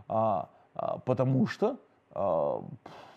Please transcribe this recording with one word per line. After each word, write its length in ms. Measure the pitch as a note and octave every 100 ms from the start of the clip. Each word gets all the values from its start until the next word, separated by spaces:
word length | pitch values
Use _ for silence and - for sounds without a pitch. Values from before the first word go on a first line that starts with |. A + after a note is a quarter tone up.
| G#2
А, 420 | G#2+ A2 F#2+ - - _ -
а, 240 | - -
потому 480 | - B2 C3 C3+ -
что, 320 | - G#3+ C4+ - _ _
а, 520 | - G2 E2 D2 A#1 G1+ - - - -